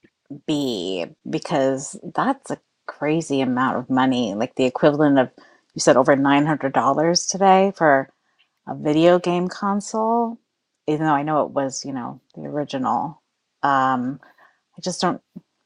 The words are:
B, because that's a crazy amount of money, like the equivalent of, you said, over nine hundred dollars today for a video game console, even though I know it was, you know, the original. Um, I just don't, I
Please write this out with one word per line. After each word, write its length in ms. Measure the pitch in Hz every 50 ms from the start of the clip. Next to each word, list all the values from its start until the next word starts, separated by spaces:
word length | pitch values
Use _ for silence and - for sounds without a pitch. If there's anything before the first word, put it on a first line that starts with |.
| _ _ _ _ _ - 143 143 -
B, 580 | - 156 147 143 127 117 95 85 92 95 90 82 - - _ - 131
because 720 | 151 156 - - 170 143 135 135 135 131 139 - - - - 170 -
that's 360 | - 156 254 269 269 - -
a 100 | 147 - _ _ _ _ _
crazy 540 | - - - 143 151 156 165 160 - 143 135
amount 360 | 135 123 123 123 131 123 95
of 140 | 113 123 -
money, 440 | 131 127 131 131 127 123 123 104 98
like 200 | 104 117 - _
the 100 | - 131
equivalent 540 | 127 - - 180 151 143 143 156 143 139 135
of, 120 | 123 - - - - _ _ _ _ _ _
you 60 | 156
said, 160 | - 165 139
over 200 | 120 131 156 143
nine 300 | 135 139 139 143 143 147
hundred 260 | 156 156 135 - 135
dollars 540 | 127 135 113 131 139 147 156 170 175 175 -
today 460 | - - 180 196 196 185 190 190 202 196
for 340 | - 175 151 139 135 135 - _ _ _ _ _ _ _ _ _ _ _
a 80 | - 131
video 440 | 139 143 156 151 156 165 175 175 180
game 300 | 175 175 175 175 180 180
console, 920 | - - 202 202 196 208 196 - - 220 220 220 233 233 233 226 233 - _ _ _ _ _ _ _ _ _
even 200 | - 151 151 160
though 60 | 156
I 100 | 147 139
know 220 | 143 156 156 147 113
it 60 | -
was, 340 | - 143 139 135 - - -
you 80 | 143
know, 280 | 135 127 120 127 143 131 _ _ _
the 80 | 170
original. 800 | 151 143 143 147 143 139 - 131 127 110 113 - - 165 156 - _ _ _ _ _ _ _ _
Um, 580 | - 143 139 131 131 131 131 123 123 127 143 147 - _ _ _ _ _ _ _ _ _ _
I 40 | -
just 200 | - 180 175 -
don't, 200 | 190 175 139 - - _ _
I 40 | 185 - _ _ _ _